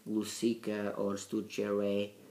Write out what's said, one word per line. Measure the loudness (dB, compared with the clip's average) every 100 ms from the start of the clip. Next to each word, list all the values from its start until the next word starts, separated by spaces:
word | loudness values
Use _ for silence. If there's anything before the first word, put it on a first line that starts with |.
Glossica | -2 0 0 0 2 2 -2 -2 -2 0
or | 0
Stuchere | -2 -2 -2 -2 -2 0 2 2 2 0 -6 -20